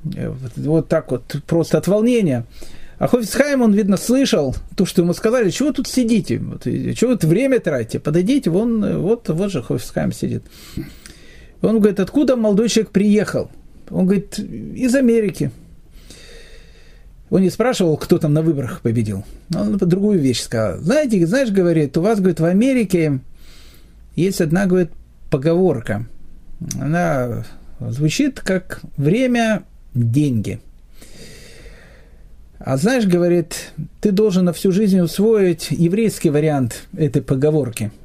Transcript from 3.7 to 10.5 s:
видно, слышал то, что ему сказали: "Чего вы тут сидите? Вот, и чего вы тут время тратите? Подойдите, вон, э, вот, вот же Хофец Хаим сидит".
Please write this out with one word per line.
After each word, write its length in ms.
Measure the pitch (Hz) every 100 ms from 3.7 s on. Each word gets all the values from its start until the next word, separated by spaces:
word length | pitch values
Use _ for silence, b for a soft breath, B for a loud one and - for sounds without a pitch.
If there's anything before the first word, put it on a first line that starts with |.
видно, 240 | 202 202 190
слышал 580 | - 254 277 202 139 - - -
то, 100 | 180
что 160 | -
ему 100 | 170
сказали: 380 | 170 214 247 208
"Чего 200 | - 294
вы 40 |
тут 140 | 277 247
сидите? 500 | - 233 226 - 110
Вот, 300 | - 117 -
и 260 | - 120
чего 160 | 120 233
вы 60 | 247
тут 120 | 160
время 300 | 175 269 254
тратите? 400 | - 139 110 -
Подойдите, 500 | - 156 185 277 190
вон, 360 | 170 240 226
э, 120 | 202 185
вот, 320 | 226 233 -
вот 220 | 160 202
же 100 | 143
Хофец 300 | 113 131 -
Хаим 220 | - -
сидит". 320 | 117 127 117 -